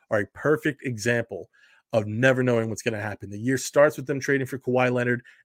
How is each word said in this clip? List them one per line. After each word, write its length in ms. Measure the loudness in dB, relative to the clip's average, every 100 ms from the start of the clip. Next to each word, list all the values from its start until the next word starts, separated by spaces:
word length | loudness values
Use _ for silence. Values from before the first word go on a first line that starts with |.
| _
are 80 | -2
a 80 | -2
perfect 580 | -2 0 2 0 -4 -6
example 640 | -4 0 0 -2 -10 -14 _ _ _ _
of 140 | -2 0
never 380 | 2 4 4
knowing 260 | 2 2 0
what's 140 | -6
gonna 180 | -10 -8
happen. 300 | -8 -10 -12
The 80 | -6
year 180 | -2 -2
starts 400 | 0 4 4 2
with 80 | -6
them 140 | -4
trading 260 | -2 -2 -2
for 140 | -6
Kawhi 320 | -2 2 2
Leonard, 320 | 2 0 -2 -4 -20